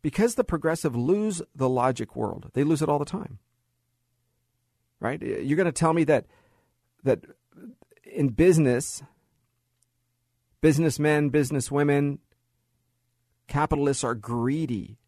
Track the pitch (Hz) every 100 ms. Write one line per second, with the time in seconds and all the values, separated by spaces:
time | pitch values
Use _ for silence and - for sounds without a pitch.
0 | 151 - 226 - 240 165 156 165 156 120
1 | 123 202 214 175 - - 131 127 127 123
2 | 113 123 107 - - - 147 156 151 147
3 | 147 202 - - _ _ _ _ _ _
4 | _ _ _ _ _ _ _ _ _ _
5 | 117 143 - 107 120 151 175 131 170 165
6 | 151 139 - _ _ _ _ _ _ _
7 | 135 123 - - _ - 233 - _ _
8 | - - 139 107 170 160 143 123 - -
9 | - _ _ _ _ _ _ _ _ _
10 | _ _ _ _ _ _ 156 143 160 135
11 | 147 151 147 147 131 147 - 143 147 143
12 | 143 139 _ _ _ _ _ _ _ _
13 | _ _ _ _ _ 143 151 147 143 135
14 | 120 117 104 120 120 151 156 110 98 110